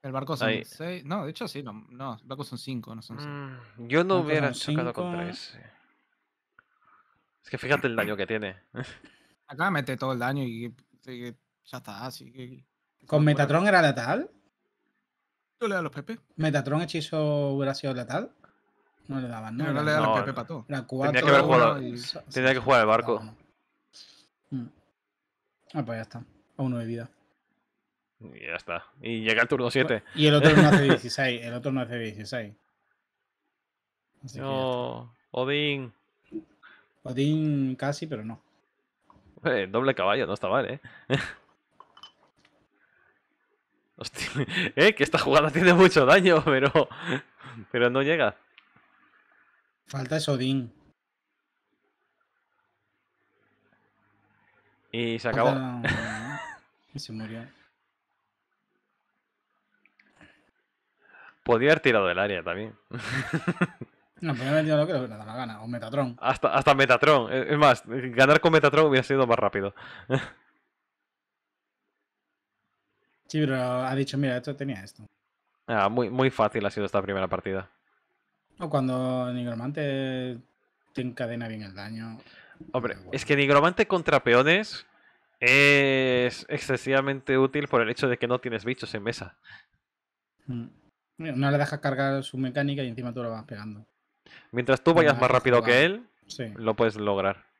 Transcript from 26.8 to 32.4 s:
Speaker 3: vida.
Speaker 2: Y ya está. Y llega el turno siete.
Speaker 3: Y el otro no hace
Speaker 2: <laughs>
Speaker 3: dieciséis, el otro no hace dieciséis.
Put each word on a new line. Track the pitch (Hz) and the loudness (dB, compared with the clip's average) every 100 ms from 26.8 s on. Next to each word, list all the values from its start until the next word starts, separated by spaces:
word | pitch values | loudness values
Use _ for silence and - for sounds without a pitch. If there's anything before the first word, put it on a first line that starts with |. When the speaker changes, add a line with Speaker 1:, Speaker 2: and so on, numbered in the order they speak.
| 113 | -6
Speaker 3:
vida. | 117 123 _ _ _ _ _ _ _ _ _ _ _ | -10 -12 _ _ _ _ _ _ _ _ _ _ _
Speaker 2:
Y | 85 58 65 | -20 -18 -12
ya | 87 | -12
está. | - 85 - _ | -8 -12 -12 _
Y | 113 113 | -10 -4
llega | 110 113 | 0 2
el | 120 | 2
turno | 135 120 | 0 0
siete. | 131 143 110 - 156 | 0 0 -2 -4 2
Speaker 3:
Y | 151 | 4
el | |
otro | 147 156 | 6 6
no | 156 151 | 8 8
hace | 185 | 8
Speaker 2:
<laughs> | 139 | 6
Speaker 3:
dieciséis, | 165 120 - 131 120 | 2 0 -4 -4 -4
el | 120 | -8
otro | 120 135 | -8 -4
no | 131 | -4
hace | 120 120 | -4 -6
dieciséis. | 113 104 107 123 | -8 -10 -10 -10